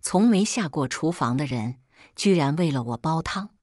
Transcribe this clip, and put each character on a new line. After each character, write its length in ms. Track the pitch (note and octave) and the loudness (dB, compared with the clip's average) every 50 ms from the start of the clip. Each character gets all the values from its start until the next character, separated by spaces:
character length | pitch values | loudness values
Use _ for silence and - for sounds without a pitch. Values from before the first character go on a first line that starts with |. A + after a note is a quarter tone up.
从 260 | - - - F3+ G#3+ | -6 0 2 4 6
没 160 | A#3+ A3+ F3+ G#3 | 6 6 4 2
下 240 | A3 - B3+ G3+ | 0 0 -4 -4
过 200 | D3+ - E3 C3+ | -4 -2 -4 -4
厨 240 | B2+ - - - D#3+ | -4 -4 -2 -2 -2
房 260 | E3+ - D3 A#2 B2 | -2 0 -2 -2 0
的 80 | C3+ D3+ | -2 -2
人， 300 | C3+ B2+ A#2+ G#2+ A#2+ C3 - _ _ _ _ - _ _ | -4 -4 -4 -4 -6 -8 -10 _ _ _ _ -20 _ _
居 200 | - - G#3 F#3+ | -2 2 2 4
然 200 | E3+ D3 C#3 D3 | 4 4 2 2
为 160 | D#3+ F3+ D#3+ | 0 0 0
了 100 | C#3 C3 | 0 -2
我 160 | A#2+ A#2+ A#2+ | -4 -4 -6
煲 240 | A2+ - D#3 D#3+ D#3+ | -4 -4 -2 -2 -2
汤。 300 | D#3+ - - G3 G3+ G#3+ _ _ | -4 -6 -8 -8 -10 -12 _ _